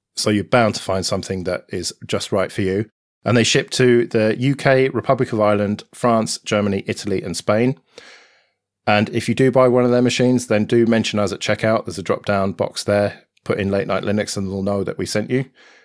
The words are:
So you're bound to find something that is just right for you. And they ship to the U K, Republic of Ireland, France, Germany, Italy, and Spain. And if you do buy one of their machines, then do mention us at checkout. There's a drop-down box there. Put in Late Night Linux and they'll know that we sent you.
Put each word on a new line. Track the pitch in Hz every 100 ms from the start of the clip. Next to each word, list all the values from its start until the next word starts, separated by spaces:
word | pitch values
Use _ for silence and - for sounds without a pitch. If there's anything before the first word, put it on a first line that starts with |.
| _ -
So | 107
you're | 107
bound | 90 123 110
to | 107
find | - 95 90
something | 95 - 95
that | 87 90 -
is | 95 87 - 113
just | 101 -
right | 101 92
for | -
you. | 95 95 110 _ _ _
And | - 120
they |
ship | 110 - -
to | - 127 120 120
the | 113 107 113
U | 131 139
K, | 139 131 131
Republic | 120 - 131 127
of | 110
Ireland, | 104 104 101 104 -
France, | - 120 113 110 -
Germany, | - 107 101 98 -
Italy, | 101 101 95
and | 92 85
Spain. | - 107 123 135 _ - - - _ _ _ _ _ _ -
And | 104 104
if | 120 -
you | 117
do | 131
buy | 131 127
one | 123 123
of |
their | 123
machines, | 123 - 127 127 -
then | 107 104
do | 120 113
mention | 113 110 107
us | 101
at | 95
checkout. | - 104 110 110 -
There's | 90
a |
drop-down | 87 - - 98 98
box | 90 - -
there. | - 104 101 - _ _ -
Put | 107
in | 98
Late | 98 98
Night | 95
Linux | 101 104 101 107
and | 95
they'll | 98
know | 95 101
that | 95 -
we | 117
sent | 107 117
you. | 127 135 _ - _